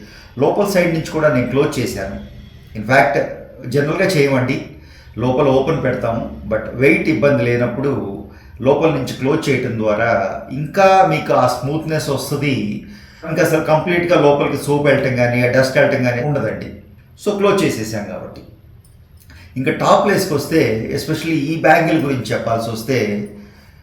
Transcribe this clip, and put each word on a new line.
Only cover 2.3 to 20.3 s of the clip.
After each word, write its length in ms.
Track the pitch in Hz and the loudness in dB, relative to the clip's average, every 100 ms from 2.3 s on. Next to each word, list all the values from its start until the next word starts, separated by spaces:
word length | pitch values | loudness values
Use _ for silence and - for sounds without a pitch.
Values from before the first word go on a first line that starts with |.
| - - - - 110 | -18 -20 -20 -16 -12
In 80 | 104 | 2
fact 320 | 139 - - - - - - 127 | 4 4 2 -4 -8 -16 -16 -2
జనరల్గా 360 | 143 147 180 185 | 0 0 0 0
చేయమండి, 600 | 151 139 135 123 139 - - - - - - | 2 2 2 0 -4 -6 -18 -20 -20 -16 -4
లోపల 300 | 123 127 143 | -2 2 2
ఓపెన్ 360 | 131 135 143 | 2 2 0
పెడతాము, 580 | 127 - 117 113 - - - | -2 -2 -4 -4 -6 -10 -6
but 120 | 107 - | -4 -4
వెయిట్ 360 | 120 139 - 151 | 0 2 2 2
ఇబ్బంది 340 | - 143 127 | 2 2 2
లేనప్పుడు 800 | 120 120 120 - 139 117 101 101 104 - - - | 2 0 0 -2 -4 -4 -6 -10 -14 -20 -20 -4
లోపల 280 | 123 143 160 | 0 2 2
నుంచి 240 | 143 - | 0 -4
క్లోజ్ 360 | - 131 160 156 | -4 -2 0 0
చేయటం 280 | 127 110 110 | 0 -2 -2
ద్వారా 640 | 107 104 117 107 95 - - | 0 0 2 0 0 -6 -8
ఇంకా 560 | 131 151 196 190 190 185 | -8 -4 4 6 6 6
మీకు 240 | 156 143 | 2 2
ఆ 140 | 135 127 | 2 2
స్మూత్‌నెస్ 600 | 123 135 156 156 156 147 | 0 -4 -4 -2 -4 -2
వస్తది. 760 | 131 - 143 147 120 104 - - - - - - | -4 -2 -2 -2 -2 -2 -6 -10 -18 -20 -16 -6
ఇంకా 140 | 156 | 0
అసలు 200 | 156 156 | 2 2
కంప్లీట్గా 580 | 151 156 - 175 - - | 2 0 2 0 2 4
లోపలికి 420 | 143 143 147 143 | 4 4 0 -2
సోప్ 220 | - 147 147 | 0 2 4
వెళ్ళటం 300 | 131 127 120 | 2 2 2
కానీ, 320 | 120 120 123 | 2 2 2
ఆ 40 | |
డస్ట్ 260 | 131 131 151 | 2 2 2
వెళ్ళటం 260 | 131 131 | 2 2
కానీ 200 | 123 120 | 0 0
ఉండదండి. 420 | 143 135 110 92 87 - - - - - - | -2 -2 -2 -6 -10 -14 -20 -20 -20 -8 -4
So 100 | 196 | 0
క్లోజ్ 260 | 202 196 | 2 2
చేసేసాం 420 | 147 110 110 110 95 | 0 -2 -6 -6 -8
కాబట్టి. 360 | 87 80 - - - - - _ - - - - - - 127 | -10 -12 -16 -20 -20 -20 -20 _ -20 -20 -20 -20 -20 -14 -6
ఇంకా 140 | 131 | -4
టాప్ 360 | - 147 202 208 | 0 4 4 4
లేస్కి 260 | 190 - | 2 0